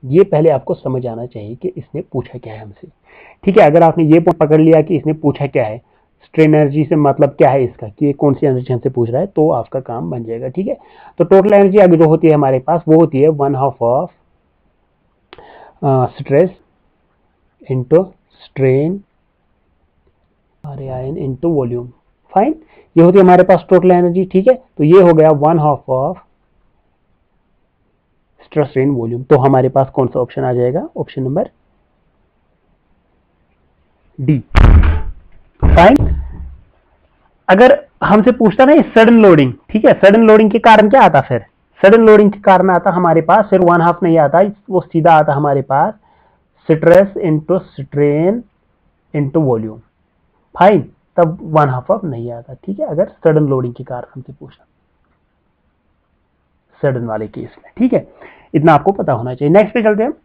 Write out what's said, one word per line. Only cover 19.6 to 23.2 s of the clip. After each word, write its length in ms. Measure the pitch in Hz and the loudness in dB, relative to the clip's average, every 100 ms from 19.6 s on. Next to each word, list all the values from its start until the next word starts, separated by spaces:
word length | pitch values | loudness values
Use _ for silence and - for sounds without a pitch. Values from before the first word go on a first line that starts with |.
| _ _ _ _ _ _ _ _ _ _ | _ _ _ _ _ _ _ _ _ _
R 180 | 147 135 | -20 -16
ए 60 | 135 | -14
आई 200 | 127 131 | -12 -12
एन 80 | 156 139 | -10 -10
into 280 | 131 170 156 | -6 -4 -4
volume। 300 | 127 120 120 _ _ _ _ | -4 -8 -12 _ _ _ _
Fine, 220 | 190 240 - _ _ _ - | -2 -2 -6 _ _ _ 2
ये 80 | |
होती 140 | 170 | 4
है 60 | 196 | 4